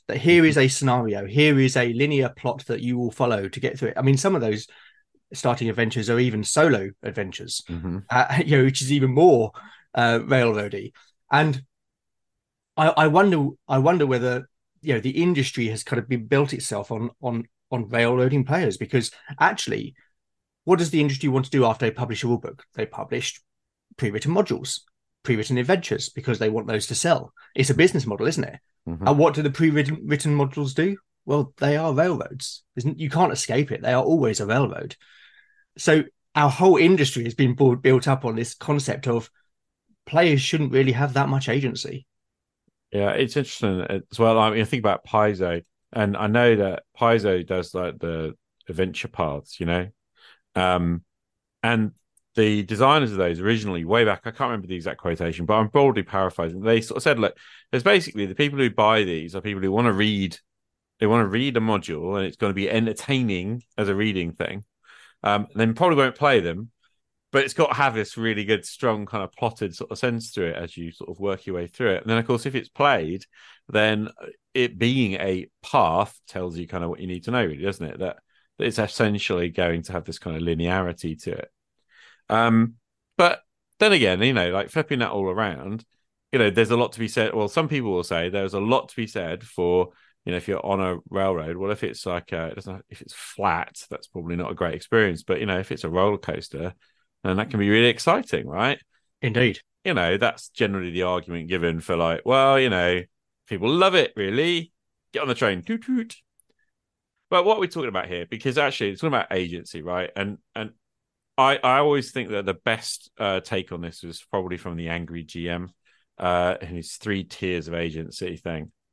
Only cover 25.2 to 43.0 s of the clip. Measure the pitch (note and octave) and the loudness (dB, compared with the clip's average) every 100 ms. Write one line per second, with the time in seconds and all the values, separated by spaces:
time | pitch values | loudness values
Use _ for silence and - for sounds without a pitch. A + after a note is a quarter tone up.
25.2 | - A2+ G#2+ B2 B2+ F#3+ - C#3 - - | -2 0 0 -2 2 0 0 -6 -6 -8
26.2 | B2+ G#2+ A2 A2 G#2+ G#2+ - A#2 E3+ D#3 | -4 0 0 -2 -2 -4 -4 -2 0 0
27.2 | - _ - - C3+ C3+ F3+ E3+ A2 G2+ | -2 _ -8 0 2 6 4 4 -2 -2
28.2 | A#2+ D#3+ - - _ _ - E2 G#2 C#3+ | -2 -2 -4 -8 _ _ -10 -2 2 6
29.2 | D#3+ C#3+ D3 C3+ D#3+ D3+ C#3 D#3 C#3+ D3 | 4 4 -2 2 2 2 0 -4 -4 -2
30.2 | D#3 D3 C#3 D3+ C#3 C3+ F3 G3 _ _ | 0 2 0 -2 -4 0 -2 -2 _ _
31.2 | - D3 - - C#3 D3 D#3+ C#3 F3+ D#3 | -2 -2 -2 -2 0 0 0 2 2 0
32.2 | - C#3 - - _ - C3+ - D3+ D3+ | -6 -10 -12 -14 _ -6 -4 -4 -2 2
33.2 | F3+ - - A#2+ D3 - - B2+ A2 D#3+ | 2 2 -2 0 0 -2 0 2 4 2
34.2 | A#2+ G#2 G#2 A#2+ A#2+ - - - _ - | 2 0 0 2 0 -2 -10 -14 _ -20
35.2 | - _ _ _ _ - - D#3 C#3+ _ | -20 _ _ _ _ -4 4 4 2 _
36.2 | _ D#3 C#3+ C3 F#3 D#3 E3 F#3 C3+ A#2+ | _ 2 2 6 6 8 8 6 4 0
37.2 | A2+ A2+ C3 B2+ C3+ B2 C3+ C3 C#3+ C3+ | -4 2 2 4 4 4 6 4 4 0
38.2 | A#2+ A2 A#2 - - D3 C#3 - C3 A#2 | 0 -4 -6 -8 -2 -2 -2 -4 -2 -2
39.2 | A2+ _ _ _ _ _ _ _ - D#3+ | -4 _ _ _ _ _ _ _ -2 4
40.2 | F3 C#3+ C3+ D#3+ C#3+ C3 C3 A#2+ C#3+ C#3 | 4 4 2 0 2 2 2 2 0 0
41.2 | C3+ C3+ C3+ C3 C3+ - - C3+ - _ | 0 0 0 -2 -2 -6 -10 -12 -16 _
42.2 | _ _ _ _ _ _ _ G2+ | _ _ _ _ _ _ _ -2